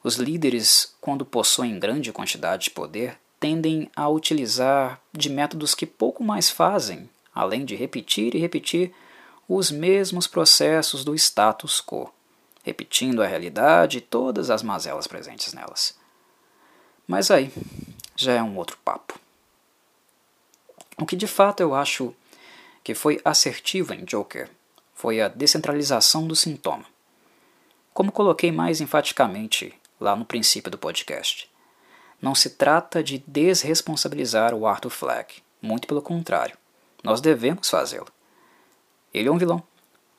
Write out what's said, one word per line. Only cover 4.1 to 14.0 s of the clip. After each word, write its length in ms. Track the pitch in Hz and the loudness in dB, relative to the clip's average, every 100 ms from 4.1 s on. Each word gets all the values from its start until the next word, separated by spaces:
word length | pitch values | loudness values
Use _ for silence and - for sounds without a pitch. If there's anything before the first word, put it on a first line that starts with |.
| 156 - 156 117 110 127 139 131 131 _ | 0 0 -2 0 2 4 4 2 -6 _
de 180 | 156 143 | -4 -2
métodos 460 | 139 147 156 151 | 0 -2 -2 -2
que 100 | - | -2
pouco 380 | 165 _ 233 - | -4 _ -2 0
mais 260 | 220 208 - | -2 2 0
fazem, 600 | - 170 202 117 82 - _ _ | 4 4 4 -2 -8 -14 _ _
além 300 | - 95 113 | -4 -2 -2
de 100 | 139 | -4
repetir 580 | 101 135 123 - - 113 | -6 -6 -6 -4 0 0
e 60 | 151 | 0
repetir 540 | 170 156 - 175 180 - - - - - - | 0 -2 -2 0 -2 -6 -20 -20 -20 -20 -2
os 220 | 190 156 | 0 0
mesmos 560 | 147 175 196 190 180 | 0 4 4 2 -2
processos 760 | - 175 160 - 151 160 156 139 | -2 2 4 6 4 2 0 -4
do 100 | 139 | -4
status 680 | 151 - - 107 110 156 - | 2 2 4 4 2 -4 -4
quo, 300 | - - - _ _ _ _ _ | -4 -8 -10 _ _ _ _ _
repetindo 580 | - - - - 131 120 | -10 -10 -4 -2 0 2
a 60 | 98 | 0
realidade 720 | 82 87 76 139 170 156 | 0 -6 2 6 8 6
e 40 | 123 | 0